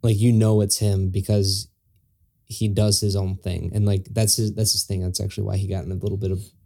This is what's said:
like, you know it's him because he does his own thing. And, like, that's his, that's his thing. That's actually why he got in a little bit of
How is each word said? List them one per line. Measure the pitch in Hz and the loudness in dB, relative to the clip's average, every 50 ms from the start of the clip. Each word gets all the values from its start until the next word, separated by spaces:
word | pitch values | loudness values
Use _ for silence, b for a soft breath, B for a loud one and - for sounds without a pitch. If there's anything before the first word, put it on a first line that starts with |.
like, | - 117 107 101 | 2 2 2 4
you | 113 123 | 4 4
know | 117 110 110 110 110 107 | 4 6 4 4 4 4
it's | 104 101 - - | 2 2 0 0
him | 107 104 101 95 95 92 | 0 0 2 2 0 0
because | 90 98 95 - 107 101 98 98 95 95 - - _ _ _ _ _ _ _ _ _ _ _ _ _ _ _ _ | -2 -4 0 0 2 2 2 0 -2 -4 -6 -10 _ _ _ _ _ _ _ _ _ _ _ _ _ _ _ _
he | - - 113 107 | -6 -4 -2 -2
does | 101 107 107 107 101 - | 2 2 2 2 2 2
his | - 104 95 98 | 0 0 0 0
own | 95 95 95 | -2 -2 -4
thing. | 98 - - - - - 90 104 | -4 -6 -6 -6 -4 -6 -4 -2
And, | 107 101 | 0 2
like, | 101 101 98 98 - | 2 2 0 -2 -4
that's | - 113 110 104 - - | 0 0 2 2 2 0
his, | 113 107 104 | 0 -2 0
that's | 107 110 104 | 0 0 0
his | - - - | 0 -2 -2
thing. | - 101 92 | -2 -4 -2
That's | 92 90 90 - | -2 -2 -2 -4
actually | 101 101 - - 101 98 | -4 -4 -4 -4 -4 -2
why | 98 98 | -2 -2
he | 98 95 | -2 -2
got | 95 95 - | -4 -4 -4
in | 87 | -6
a | 95 | -6
little | 92 95 104 104 98 | -4 -4 -4 -4 -2
bit | 101 95 | -2 -4
of | 95 90 - - _ _ _ | -4 -4 -6 -12 _ _ _